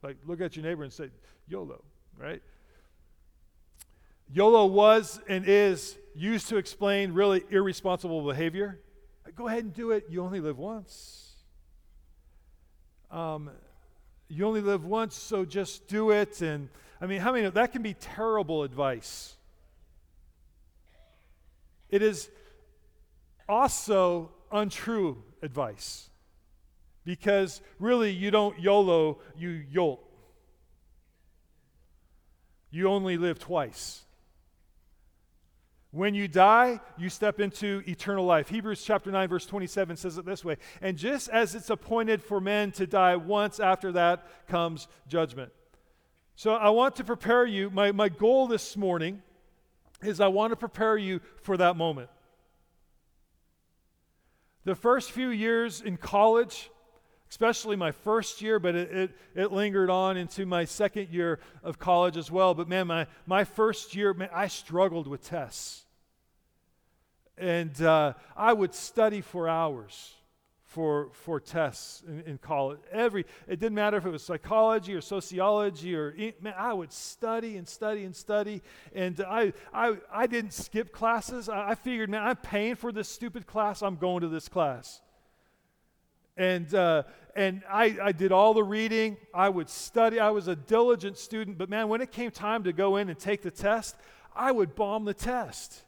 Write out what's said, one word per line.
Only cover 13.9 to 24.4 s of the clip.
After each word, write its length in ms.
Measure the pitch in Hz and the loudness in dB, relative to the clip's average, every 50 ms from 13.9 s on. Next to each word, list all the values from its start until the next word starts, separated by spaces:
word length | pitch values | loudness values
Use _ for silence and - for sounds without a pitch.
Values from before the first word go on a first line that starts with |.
| _ _ _ - _ _ _ _ | _ _ _ -20 _ _ _ _
you 180 | 160 147 196 | -6 -2 -2
only 140 | 214 220 214 | 0 0 0
live 240 | 208 196 202 185 151 | 0 0 0 0 -2
once, 320 | 170 208 220 226 220 - | -4 -4 -4 -4 -4 -8
so 280 | - - - 226 196 185 | -14 -10 -6 -4 -4 -4
just 440 | 160 139 196 190 - - - _ - | -2 -4 -6 -6 -6 -8 -16 _ -6
do 220 | 196 214 220 220 | -2 0 4 4
it. 320 | 208 208 208 202 208 - 175 | 4 4 4 0 -2 -6 -4
And, 260 | 160 151 147 143 131 - - - - - - | -4 -4 -6 -10 -12 -16 -20 -20 -20 -16 -10
I 60 | 175 | -8
mean, 140 | 185 196 190 | -6 -4 -2
how 120 | 175 240 262 | -2 0 0
many 120 | 247 214 | 0 0
know 60 | 190 | 0
that 220 | 170 202 240 240 - | 2 2 2 2 0
can 100 | 269 226 | -6 -6
be 120 | 214 185 | -6 -8
terrible 680 | - - - - - 220 226 220 214 190 147 165 156 147 | -10 -14 -16 -8 -4 -2 0 0 0 0 0 -2 -2 -4
advice? 720 | 139 123 131 143 135 127 113 - - - - - - - _ _ - _ _ _ _ _ _ - _ _ - _ _ _ _ - - _ _ _ _ _ _ _ _ _ _ _ _ _ _ - _ _ _ _ _ - _ _ - _ _ _ _ _ _ _ - | -4 -2 -2 -2 0 -2 -4 -8 -14 -14 -14 -16 -18 -20 _ _ -20 _ _ _ _ _ _ -20 _ _ -20 _ _ _ _ -20 -20 _ _ _ _ _ _ _ _ _ _ _ _ _ _ -20 _ _ _ _ _ -20 _ _ -20 _ _ _ _ _ _ _ -2
It 140 | 196 202 208 | 0 2 2
is 280 | 214 202 156 - - - - - - - _ _ _ _ _ _ _ _ _ - _ _ _ _ _ _ _ _ - | 2 0 0 -10 -14 -18 -20 -20 -20 -20 _ _ _ _ _ _ _ _ _ -20 _ _ _ _ _ _ _ _ -2
also 840 | 202 226 269 254 - - - - 214 190 185 180 175 170 165 143 - _ | 2 2 2 2 0 -2 -2 0 2 4 4 4 2 -2 -4 -10 -16 _